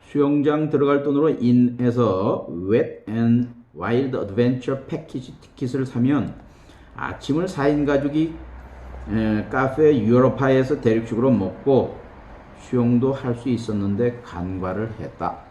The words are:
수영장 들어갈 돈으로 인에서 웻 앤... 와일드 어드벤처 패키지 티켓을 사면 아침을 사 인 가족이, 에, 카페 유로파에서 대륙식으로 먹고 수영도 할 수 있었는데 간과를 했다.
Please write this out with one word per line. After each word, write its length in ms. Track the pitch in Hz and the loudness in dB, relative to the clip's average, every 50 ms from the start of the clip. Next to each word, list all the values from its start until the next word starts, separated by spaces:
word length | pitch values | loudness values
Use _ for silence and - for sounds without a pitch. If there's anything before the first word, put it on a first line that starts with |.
수영장 680 | _ - - 147 143 143 147 147 139 147 151 151 156 151 | _ -6 0 2 2 4 4 2 2 2 2 2 0 0
들어갈 340 | 151 135 139 139 143 143 139 | 2 2 2 4 2 2 2
돈으로 260 | 147 139 143 151 160 | 0 0 2 2 2
인에서 1160 | 143 - - 123 123 123 123 123 120 120 123 123 113 123 120 107 95 92 98 117 123 - - - | 2 2 2 4 4 6 4 4 2 0 0 0 2 2 2 2 2 2 0 0 -2 -2 -4 -8
웻 540 | 69 85 90 95 107 127 160 - - - - - | -10 -8 -2 0 2 2 2 0 -6 -14 -12 -8
앤... 460 | 107 113 117 117 117 120 123 123 - - - _ _ | -4 0 2 4 4 2 2 -2 -8 -18 -20 _ _
와일드 420 | 76 87 98 117 123 135 135 127 | -8 -4 -2 0 0 0 -2 -4
어드벤처 720 | 107 80 101 95 104 120 123 131 127 - - 135 131 - | -6 -6 -6 0 0 0 2 0 -2 -4 -6 -6 -6 -6
패키지 540 | - - 156 - - - 135 - - - - | -8 -10 -10 -10 -10 -12 -14 -12 -12 -20 -20
티켓을 460 | - - - - - 123 127 139 131 | -20 -20 -10 -8 -8 -4 -4 -4 -4
사면 480 | 120 - 120 120 131 147 143 101 - - - - - - - - - - - - - - | -4 -2 0 2 2 2 0 -2 -4 -8 -12 -18 -20 -20 -20 -20 -20 -20 -20 -20 -20 -14
아침을 520 | - - 67 - - - - 135 156 180 190 | -10 -10 -10 -10 -10 -4 -2 -2 -2 -2 -2
사 200 | 185 - 139 143 | -4 0 0 2
인 180 | 151 147 147 | 2 2 2
가족이, 480 | 139 147 139 135 143 143 156 160 165 - - - - - - - - - - - - - - - - | 2 2 2 0 0 0 0 -2 -2 -4 -10 -16 -18 -18 -20 -20 -20 -20 -18 -18 -16 -16 -14 -10 -4
에, 380 | 101 113 110 110 107 107 101 - | -2 0 0 0 0 0 -2 -2
카페 520 | - 127 131 131 - - 156 151 147 131 | -2 -2 0 0 2 4 4 6 6 4
유로파에서 800 | 104 107 117 123 127 131 131 - 139 131 135 131 131 127 151 139 | 4 4 4 6 6 4 2 2 2 2 4 4 4 2 0 0
대륙식으로 500 | - 120 110 113 113 - 117 104 120 135 | 2 2 2 2 0 -2 -2 0 2 4
먹고 680 | 123 104 95 90 - - - 139 139 123 104 - - - - - - - - - - - - - - - | 4 2 2 -2 -6 -4 0 2 4 4 2 0 -6 -12 -18 -20 -20 -20 -20 -20 -20 -20 -20 -20 -20 -20
수영도 560 | - - - 127 120 120 123 120 117 131 135 | -12 -4 -2 0 2 4 2 4 2 2 0
할 220 | 135 - 131 117 | -2 -4 -4 -6
수 140 | 117 - 139 | -4 -2 -2
있었는데 720 | 123 113 113 - 107 101 98 101 101 98 120 123 120 - - | -2 -2 -2 -4 -4 -2 -2 -2 -2 0 0 -2 -2 -4 -14
간과를 680 | - - 87 87 90 95 95 92 92 92 98 110 110 - - | -14 -10 -8 -8 -6 -6 -6 -6 -6 -6 -6 -6 -8 -8 -10
했다. 380 | 82 71 - - 85 87 - - - - | -12 -14 -10 -8 -8 -8 -8 -8 -16 -20